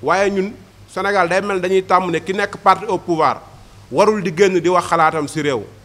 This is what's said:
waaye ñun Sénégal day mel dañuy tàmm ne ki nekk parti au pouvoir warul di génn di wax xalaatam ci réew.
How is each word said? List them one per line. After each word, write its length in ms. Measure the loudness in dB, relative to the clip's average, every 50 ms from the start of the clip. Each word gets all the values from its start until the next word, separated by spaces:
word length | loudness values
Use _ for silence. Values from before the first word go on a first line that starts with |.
waaye 300 | 0 0 0 2 2 0
ñun 220 | 0 -2 -4 -4 -6 -14 -20 -20 _ -20 -20 -14
Sénégal 400 | -10 -6 -4 0 2 2 2 2
day 120 | 0 -2 -2
mel 180 | -2 -4 -4
dañuy 220 | -2 0 0 0 0
tàmm 280 | 2 0 0 2 0 -4
ne 60 | -4
ki 120 | -4 -4 -4
nekk 240 | -4 -4 -6 -6 -2 2
parti 220 | 2 2 2 0
au 120 | -4 -4 -4
pouvoir 420 | -2 -4 0 2 2 2 0 -2 -8 -20 -20 -20 -20 -20 -20 -20 -18 -6
warul 320 | 0 2 4 4 2 0 -2
di 100 | -6 0
génn 240 | 2 2 2 2 2
di 80 | 0 2
wax 180 | 0 0 0
xalaatam 400 | 0 2 2 2 2 2 0 -6
ci 160 | -4 -6 -4 -2
réew. 220 | -2 -2 -4 -6 -10 -18 -20